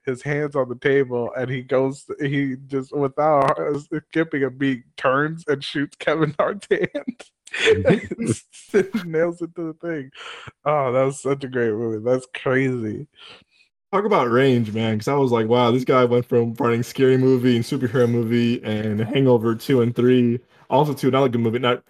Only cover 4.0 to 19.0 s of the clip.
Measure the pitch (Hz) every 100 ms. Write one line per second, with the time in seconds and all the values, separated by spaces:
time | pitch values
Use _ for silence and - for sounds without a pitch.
4 | - 160 160 143 135 127 135 123 - -
5 | 135 135 151 165 156 139 - 156 143 -
6 | - 156 151 - - 202 - 190 - 294
7 | - - - _ _ - - - 95 208
8 | - - 226 - - - - 202 185 214
9 | 175 160 170 170 165 170 165 156 170 160
10 | 135 - - - - - 143 151 131 127
11 | 135 139 131 143 135 127 117 107 117 110
12 | 117 127 - - 139 131 135 123 110 -
13 | 147 _ - - _ _ _ _ _ 196
14 | 208 190 120 120 135 123 110 110 113 107
15 | 139 143 131 117 110 123 120 127 127 131
16 | 123 123 120 123 117 113 120 117 120 -
17 | 131 131 131 131 127 117 113 143 123 131
18 | 120 120 113 120 117 123 113 107 110 104